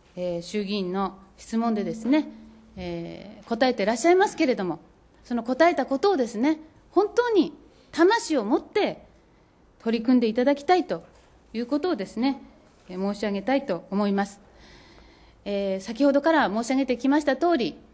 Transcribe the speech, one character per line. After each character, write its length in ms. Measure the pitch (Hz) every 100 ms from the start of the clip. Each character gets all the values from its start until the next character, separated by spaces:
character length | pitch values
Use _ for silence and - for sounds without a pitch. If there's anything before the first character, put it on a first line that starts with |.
| _ -
え 220 | 180 170
ー、 20 |
衆 240 | 170 214 196
議 100 | 208
院 160 | 180
の 260 | 190 190 196 - -
質 200 | - 226
問 160 | 233
で 120 | 208 185
で 100 | -
す 100 | 233
ね、 180 | 302 - - - - - -
え 640 | 180 170 170 170 - 208
ー、 60 | -
答 180 | 233 262
え 80 |
て 120 | 240 196
ら 80 |
っ 20 | 233
し 100 | 339
ゃ 60 |
い 60 | 370
ま 100 | 392
す 80 | -
け 100 | 302
れ 100 | 233
ど 100 | 185
も、 140 | 156 - _ _ _
そ 120 | - 240
の 80 |
答 260 | 226 254 330
え 40 |
た 120 | 349 262
こ 140 | 269
と 120 | 403
を 60 | 349
で 100 | 226
す 100 | 208
ね、 220 | 269 311 - - -
本 160 | - 415 -
当 140 | 480
に 240 | 415 233 - - - _
魂 420 | - 349 453 440 302
を 80 |
持 140 | 202 311
っ 40 |
て 420 | - 415 294 160 - _ _ _ _ _ _ _
取 180 | 226 226
り 60 | 226
組 120 | 254
ん 20 |
で 80 | 226
い 60 |
た 100 | 220
だ 100 | 254
き 120 | 285 -
た 100 | 370
い 100 | -
と 200 | 165 - _ _ _ _
い 60 | 220
う 60 | 240
こ 140 | 294
と 120 | 277
を 40 | 214
で 100 | 190
す 120 | -
ね、 240 | 262 269 - - _ _ -
え 80 | 180
ー、 160 | 196
申 40 | 202
し 80 | 214
上 60 |
げ 100 | 202
た 140 | 196 277
い 100 | 277
と 220 | 170 -
思 160 | 196 208
い 60 |
ま 140 | 196 202
す。 160 | - - - - - - - - - - _ -
え 320 | 202 196 190
ー、 20 |
先 240 | 196 226
ほ 80 | 285
ど 100 | 277
か 120 | 302
ら 160 | 320 214
申 120 | 208 233
し 40 |
上 40 | 269
げ 100 | 269
て 120 | 240
き 100 | 269
ま 140 | 285
し 20 |
た 140 | 294 262
通 180 | 339 330
り 220 | 185 - -